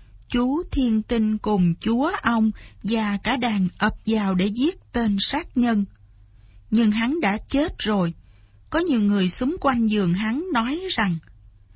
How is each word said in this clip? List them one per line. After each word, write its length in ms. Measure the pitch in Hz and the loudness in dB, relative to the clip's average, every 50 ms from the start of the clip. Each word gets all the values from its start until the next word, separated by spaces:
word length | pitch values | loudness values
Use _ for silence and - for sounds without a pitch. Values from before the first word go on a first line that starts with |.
| - - - - - - | -20 -20 -20 -20 -16 -4
chú 340 | - 247 247 254 269 311 359 - | -2 0 0 2 0 -2 -4 -2
Thiên 300 | - 285 262 240 220 220 | -2 0 0 2 2 0
Tinh 360 | 214 - 240 233 220 214 214 208 | 0 -2 0 0 0 0 0 -2
cùng 360 | - 214 214 196 180 175 170 - | -2 0 2 2 2 2 2 0
chúa 320 | - 214 226 240 269 330 403 - | -2 -2 0 2 0 0 -2 -2
ông 300 | - 247 233 226 220 220 214 - - - - - - | -2 0 0 2 2 0 0 -4 -12 -20 -20 -10 -4
và 340 | 196 226 226 214 208 202 202 - | -2 -2 0 0 -2 -2 -2 -2
cả 140 | 214 247 254 | -2 -2 0
đàn 300 | 233 240 214 202 185 175 - - | 0 0 0 0 0 -2 -2 -2
ập 160 | - 214 - - - | -2 -2 -2 -2 -4
vào 300 | - 220 220 208 196 190 | -2 0 0 0 0 0
để 100 | 180 185 | 2 0
giết 300 | 214 202 240 254 320 392 - - - - | 0 0 0 0 -2 -2 -4 -14 -6 -4
tên 240 | 240 233 220 202 196 | -2 0 0 0 0
sát 380 | - - - 294 349 - - 254 | 0 0 0 -2 -4 -4 -2 0
nhân. 280 | 240 240 226 208 202 - - - - - - - - - - - - - - - - - | 2 2 2 0 0 -4 -8 -20 -20 -20 -20 -20 -20 -20 -20 -20 -20 -20 -20 -20 -8 0
Nhưng 200 | 214 220 233 214 | 2 2 4 4
hắn 280 | 208 220 233 240 294 349 | 2 2 0 0 0 0
đã 180 | 294 202 196 220 - - | 0 0 -2 -2 -4 -2
chết 300 | - 269 294 370 370 - | 0 0 0 0 -2 -6
rồi. 340 | - 208 214 202 180 170 165 - - - - - - - - - - - | -4 -2 0 0 0 0 -2 -8 -16 -20 -20 -20 -20 -20 -20 -20 -16 -4
Có 100 | - 311 | -2 -2
nhiều 220 | 349 370 269 226 | 0 2 0 2
người 280 | 208 202 208 202 185 180 | 2 2 2 2 0 0
xung 260 | - - 254 254 349 381 | 0 -2 -2 -2 -4 0
quanh 260 | - 285 254 240 226 220 | 0 0 0 2 0 2
giường 260 | 214 208 196 170 170 | 2 2 2 0 0
hắn 320 | 185 220 220 226 277 359 381 330 | 0 0 -2 -2 -4 -4 -2 -2
nói 280 | 233 226 247 285 339 381 381 | -2 -2 -2 -4 -4 -6 -6
rằng, 280 | 339 - 214 190 170 160 - - - - - - - - - _ - | -2 -2 0 -2 -2 -4 -6 -14 -20 -20 -20 -20 -20 -20 -20 _ -20